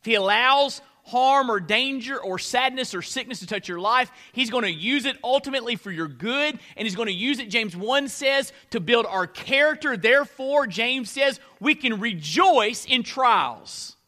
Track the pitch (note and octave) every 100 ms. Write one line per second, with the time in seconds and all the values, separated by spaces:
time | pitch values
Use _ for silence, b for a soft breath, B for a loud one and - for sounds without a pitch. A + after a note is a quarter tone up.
0 | A3 A3 F#3+ G#3+ B3+ C#4 C#4 - b b
1 | - B3 C4 C#4 B3+ G#3 E3+ G#3+ C4+ C4+
2 | A#3 C4+ G3 F#3 - B3 C4 C4 B3+ F#3+
3 | - B3+ A#3 B3 F3+ G#3 - F3 G3 B3
4 | B3 B B - B3 B3 G#3 D#3+ F#3+ C#4
5 | A#3 B3+ A#3 C#4 C#4 C4+ A#3 A3+ - E3
6 | D#3+ B2 G#3 C4+ D4+ C#4 B - A3 F#3
7 | A3+ F3+ A#3+ C4 A3+ A3+ G#3+ F3 G#3 C#4
8 | C#4 - C4+ C#4 C4+ B B A#3 E3 A#3
9 | G#3+ F#3+ F3 - - C4+ D4+ D4+ D4+ A#3
10 | A3 C4+ C#4+ - C4 C#4+ C4 E3+ A#3 C4
11 | A3 - C#4 - B B A#3+ D4+ C4 G#3+
12 | A3+ F3+ D3+ E3+ F#4+ C#4+ G#3+ A#3+ - B3+
13 | - - B3+ G#3 C3 F2+ - - - -